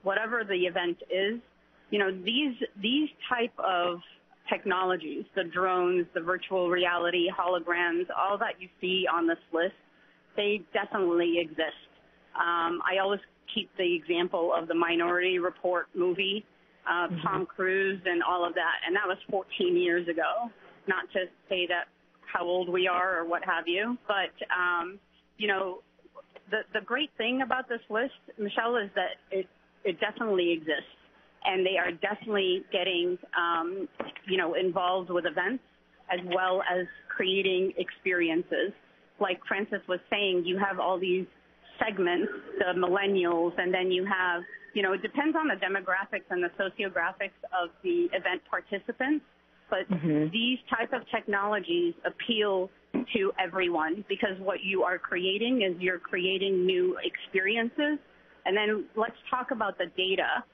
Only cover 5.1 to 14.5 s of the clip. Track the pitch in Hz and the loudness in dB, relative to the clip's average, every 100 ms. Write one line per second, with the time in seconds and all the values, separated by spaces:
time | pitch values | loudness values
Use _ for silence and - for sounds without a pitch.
5.1 | 147 - - 175 170 185 180 180 180 170 | -8 -6 -4 -2 0 2 4 4 2 0
6.1 | 180 165 180 - 190 180 180 180 175 170 | -4 -2 -2 0 0 2 2 2 2 2
7.1 | 175 175 185 180 180 170 175 175 170 180 | 2 0 0 0 0 0 0 2 0 -2
8.1 | - 190 202 220 - 180 _ 185 190 185 | 0 0 0 -2 -6 -14 _ -2 0 2
9.1 | 165 165 165 - 165 180 - _ _ _ | 2 2 -2 -2 -2 -2 -4 _ _ _
10.1 | _ _ - 208 208 170 214 202 214 180 | _ _ -2 0 0 -2 -4 -2 0 2
11.1 | 170 175 170 160 156 160 - - - _ | 4 4 2 0 -2 -4 -4 -20 -20 _
12.1 | _ _ - 170 170 170 175 - 190 190 | _ _ -2 0 2 0 0 0 0 0
13.1 | 202 - _ - - 180 - 180 175 156 | -2 -6 _ -8 -6 -6 -2 0 0 0
14.1 | 170 180 185 170 | 0 0 0 2